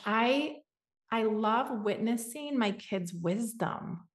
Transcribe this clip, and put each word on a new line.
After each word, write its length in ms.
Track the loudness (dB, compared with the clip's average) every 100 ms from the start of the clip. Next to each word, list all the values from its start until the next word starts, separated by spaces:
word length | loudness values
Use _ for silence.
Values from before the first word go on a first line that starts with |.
| 0
I, 520 | 4 4 2 0 -6 -18 _ _ _ -4
I 140 | 0
love 580 | 2 2 2 2 0 0
witnessing 800 | 0 0 0 0 -4 -8 -2 2
my 120 | 2
kids' 420 | 0 -4 -4 -4
wisdom. 920 | -2 0 0 -2 -2 -2 -2 -6 -10 -12